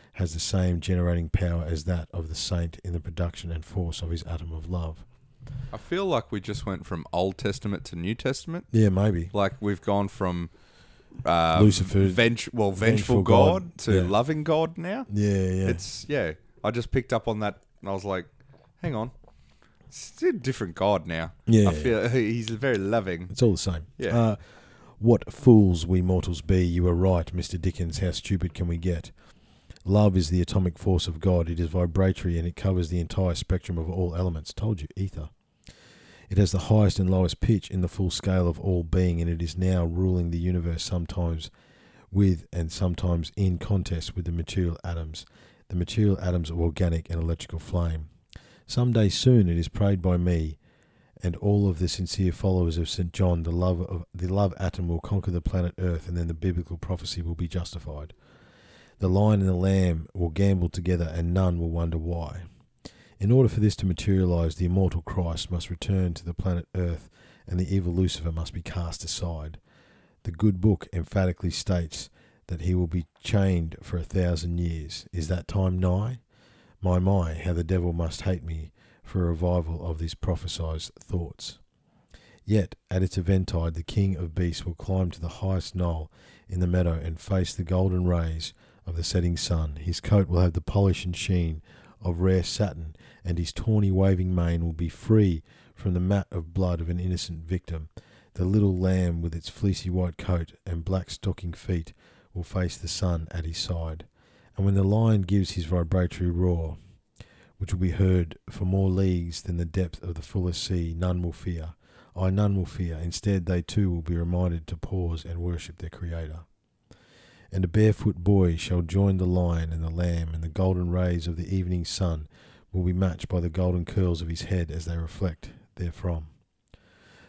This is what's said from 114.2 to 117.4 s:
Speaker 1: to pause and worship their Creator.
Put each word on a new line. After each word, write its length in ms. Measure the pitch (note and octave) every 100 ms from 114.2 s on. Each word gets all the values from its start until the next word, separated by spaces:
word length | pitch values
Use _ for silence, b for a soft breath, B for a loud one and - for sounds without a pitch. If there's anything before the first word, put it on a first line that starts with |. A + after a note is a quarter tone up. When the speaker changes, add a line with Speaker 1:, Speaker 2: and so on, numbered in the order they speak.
| E2+ F2+ F2+ E2+ D#2+
Speaker 1:
to 100 | E2
pause 480 | - F#2+ F2 E2 -
and 140 | E2+
worship 400 | F2 E2+ - D#2+
their 100 | E2
Creator. 520 | - E2+ E2 D#2 D#2+ E2 _ _ _ _ b b b b b